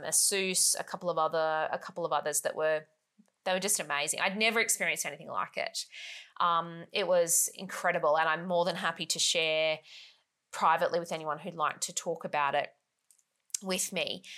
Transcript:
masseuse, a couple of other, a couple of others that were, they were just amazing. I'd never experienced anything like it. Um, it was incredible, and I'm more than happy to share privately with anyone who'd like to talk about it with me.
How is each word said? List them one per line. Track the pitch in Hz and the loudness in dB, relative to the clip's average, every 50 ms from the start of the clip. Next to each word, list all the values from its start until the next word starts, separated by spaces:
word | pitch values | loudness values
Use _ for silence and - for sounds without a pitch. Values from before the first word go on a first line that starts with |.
masseuse, | 151 156 - - - - 202 196 190 190 185 - - - - - | -4 0 2 4 4 4 2 2 0 2 2 2 4 2 2 0
a | - | -2
couple | - - 180 - 175 | -6 -8 -6 -2 -2
of | 160 | 2
other, | 160 156 156 160 165 160 160 156 156 156 - | 2 2 2 2 2 2 2 2 0 0 -2
a | - | -2
couple | 180 - - - - 165 | -4 -6 -8 -8 -6 -2
of | 165 160 | 0 0
others | 143 - 151 147 - | 0 0 0 -2 -2
that | - - - | -2 -2 -2
were, | - 156 156 156 151 156 _ _ _ _ _ _ _ _ _ _ _ - | 0 2 2 2 0 -2 _ _ _ _ _ _ _ _ _ _ _ -2
they | 185 | -2
were | 185 185 | 0 0
just | 180 202 202 - | 0 0 0 0
amazing. | 160 151 147 143 147 160 - - | -2 -2 -2 -2 0 -2 -2 0
I'd | 165 196 190 | 0 -2 0
never | 214 220 226 220 233 | 2 2 2 2 2
experienced | 214 220 - - 190 170 156 160 - | 2 0 0 0 0 -2 -2 -2 -4
anything | 170 143 156 - | -6 -8 -12 -12
like | - 123 95 98 - - | -8 -4 -4 -4 -4 -4
it. | - - - - - - - - - - - - - - - - - | -6 -6 -6 -6 -8 -10 -10 -12 -16 -14 -14 -14 -16 -18 -10 -4 0
Um, | 175 175 170 165 170 170 165 165 170 - - | 2 2 2 2 0 -2 -6 -12 -12 -6 -4
it | - 196 | -2 2
was | 170 185 175 170 165 165 - - - - | 4 4 4 4 4 4 2 2 0 -2
incredible, | - - 185 - - - 180 170 175 165 151 147 | -8 -10 -10 -6 -2 0 2 2 4 4 4 4
and | 160 160 165 | 6 4 4
I'm | 156 165 170 | 2 0 0
more | 185 175 170 170 | 2 2 2 2
than | 180 170 | 2 0
happy | 180 196 170 170 - 165 | 0 -2 -2 -2 -2 -2
to | - - 165 | -2 0 0
share | - - - 170 160 160 156 156 160 156 156 151 - - - - - - - _ _ _ _ _ _ _ | 2 2 2 2 2 2 2 2 2 2 0 -2 -6 -14 -20 -20 -20 -20 -20 _ _ _ _ _ _ _
privately | - - 208 170 160 165 180 - - 175 | -4 2 4 4 4 4 4 2 2 0
with | 165 - | -2 -2
anyone | 180 160 156 156 147 | -6 -6 -4 -4 -6
who'd | 156 156 185 160 | -6 -8 -10 -4
like | 165 151 147 - - | -2 -2 -2 -2 -2
to | - - 175 | -6 -6 -6
talk | - - 180 165 - - | -6 -4 -6 -6 -6 -6
about | 180 - 147 143 139 143 | -4 -2 0 0 2 2
it | 147 139 - - _ _ _ _ _ _ _ _ _ _ _ _ _ _ _ - - | 0 0 -2 -6 _ _ _ _ _ _ _ _ _ _ _ _ _ _ _ -10 -6
with | 196 190 185 180 - - 196 | -4 -2 -2 -2 -2 -4 -4
me. | 175 151 - - 180 - - - | -4 -4 -4 -6 -10 -12 -14 -16